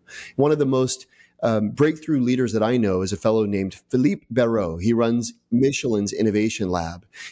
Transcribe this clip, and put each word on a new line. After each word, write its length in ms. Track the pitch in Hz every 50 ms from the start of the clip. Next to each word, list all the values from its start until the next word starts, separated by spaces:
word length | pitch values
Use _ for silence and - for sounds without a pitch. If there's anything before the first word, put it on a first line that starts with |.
| _ - - - - - -
One 160 | - 139 147
of 80 | 156 147
the 80 | 143
most, 400 | 131 131 131 131 123 - - - _ _ - - _ _ _ -
um, 260 | 117 113 107 107 104
breakthrough 500 | - - 147 160 160 160 - - 156 135
leaders 320 | 123 123 127 127 127 113 101
that 80 | 110 107
I 120 | 113 127
know 260 | 123 110 101 92 92
is 100 | 95 95
a 40 | 104
fellow 280 | 101 - 113 110 110 107
named 360 | 101 101 98 95 95 - - - _
Philippe 380 | - 127 127 175 196 156 - -
Barreau. 500 | 113 123 120 117 113 110 98 85 80 85
He 140 | 90 113
runs 420 | 117 113 117 117 120 120 110 - - _ _ _
Michelin's 600 | 117 120 135 135 139 - - 127 110 104 101 98
Innovation 580 | - - 110 110 98 104 107 113 - - 104 92
Lab 360 | 90 87 82 82 85 90 - _ - - - -